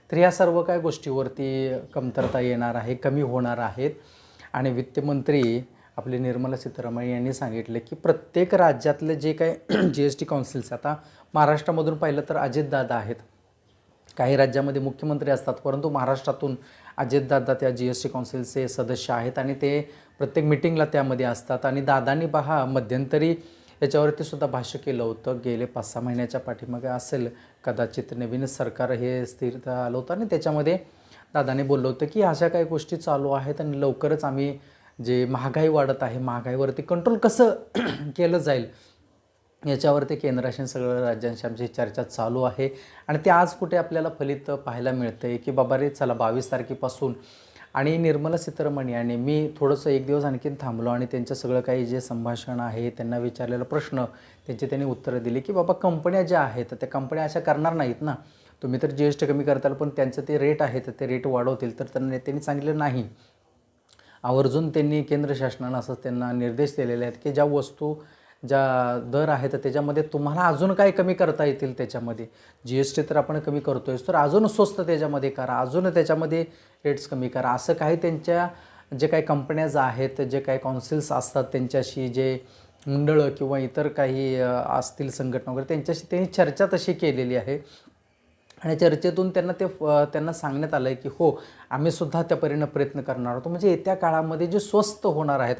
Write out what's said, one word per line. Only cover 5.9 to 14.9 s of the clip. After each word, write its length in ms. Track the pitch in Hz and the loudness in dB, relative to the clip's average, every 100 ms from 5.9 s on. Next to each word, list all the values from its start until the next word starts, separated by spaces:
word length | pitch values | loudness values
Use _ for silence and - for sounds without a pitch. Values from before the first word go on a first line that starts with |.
| - | -12
आपले 200 | 127 123 | -6 -4
निर्मला 400 | 127 120 131 131 | -2 -2 -4 -6
सीतारामन 460 | 127 - 120 117 | -8 -10 -8 -6
यांनी 300 | 123 123 123 | -4 -2 -4
सांगितले 460 | 127 127 113 113 117 | -4 -4 -6 -6 -6
की 160 | 117 160 | -8 2
प्रत्येक 600 | 170 160 - 175 180 190 | 4 4 0 2 4 6
राज्यातले 600 | 170 123 147 147 156 151 | 6 6 2 0 0 0
जे 180 | 151 | 0
काही 220 | 156 165 - - | 2 0 0 0
<clears throat> 200 | 208 185 | 2 2
जीएसटी 360 | 135 143 139 151 | 4 0 0 -2
काउन्सिल्स, 480 | 147 123 135 - | -2 -4 -6 -8
आता 220 | 120 143 151 - - - | -6 -4 -6 -10 -20 -2
महाराष्ट्रामधून 640 | 156 147 151 151 165 156 156 | 4 6 4 2 0 0 0
पाहिलं 240 | 160 143 143 | 0 0 -2
तर 80 | 151 | -2
अजितदादा 580 | 135 131 139 139 123 120 | 0 0 0 0 0 -2
आहेत, 200 | 104 117 - _ _ _ _ _ _ _ - - | -4 -8 -12 _ _ _ _ _ _ _ -10 0
काही 180 | 127 139 | 4 6
राज्यामध्ये 460 | 135 131 139 135 | 4 4 0 0
मुख्यमंत्री 500 | 135 | -2